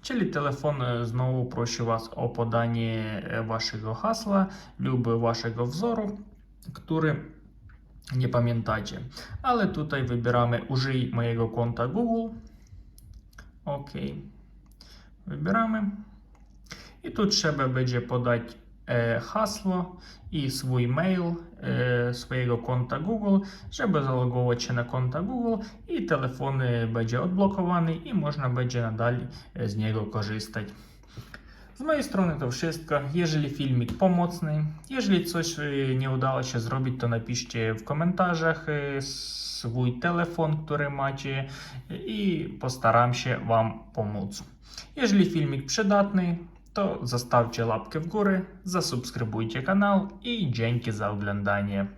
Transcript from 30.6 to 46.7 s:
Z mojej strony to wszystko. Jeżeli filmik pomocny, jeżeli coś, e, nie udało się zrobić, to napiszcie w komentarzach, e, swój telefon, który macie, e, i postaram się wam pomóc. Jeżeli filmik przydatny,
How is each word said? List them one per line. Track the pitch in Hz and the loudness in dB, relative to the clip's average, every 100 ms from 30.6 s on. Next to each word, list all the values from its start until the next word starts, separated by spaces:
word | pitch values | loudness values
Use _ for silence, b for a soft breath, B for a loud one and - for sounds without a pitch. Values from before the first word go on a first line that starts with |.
| 98 - B B B B B B B B B - | -10 -12 B B B B B B B B B -10
Z | |
mojej | 285 302 | 0 2
strony | - 190 180 151 | 2 2 2 2
to | 127 | -2
wszystko. | 123 165 156 - 147 135 | 0 -2 -2 -2 0 0
Jeżeli | 160 170 156 143 | 0 2 2 0
filmik | - 135 123 117 - | 0 2 2 2 4
pomocny, | 190 175 175 - 156 151 151 - - | 4 6 2 0 -2 0 0 -4 -6
jeżeli | 262 202 190 170 | -2 4 4 4
coś, | 170 160 - | -2 -2 -2
e, | 147 139 135 131 | -2 0 2 0
nie | 135 | 0
udało | 131 135 131 | 0 0 0
się | 127 123 | -2 -2
zrobić, | 113 131 131 127 | -2 -2 -2 0
to | 120 | 0
napiszcie | 117 113 123 - 117 113 | 0 -2 -6 -4 -2 -2
w | 110 | -2
komentarzach, | - 147 170 180 180 170 160 160 - | -4 0 0 4 2 4 2 0 -2
e, | 147 143 139 | -2 -2 -4
swój | 135 - - - - - 123 120 123 123 | -6 -8 -8 -8 -8 -6 -4 0 0 2
telefon, | 175 170 170 - 156 151 - | 0 0 0 0 0 0 -2
który | 147 143 | -2 -2
macie, | 139 135 135 139 135 135 B B 131 - | -2 -2 -2 -4 -4 -6 B B -14 -10
e, | - | -10
i | 392 214 202 160 - | -6 0 2 2 -2
postaram | - 131 - 120 117 123 | -4 -6 2 4 6 6
się | 123 127 120 113 | 2 -2 -2 2
wam | 113 113 - - | 4 4 -2 -10
pomóc. | - 104 104 98 - - - B B B - | -4 -4 -4 -6 -8 -16 -20 B B B -2
Jeżeli | 240 196 175 | 4 6 6
filmik | 165 147 135 - | 4 0 -2 -2
przydatny, | - 202 202 202 196 175 170 - - - | 0 4 4 4 2 2 -2 -6 -18 -10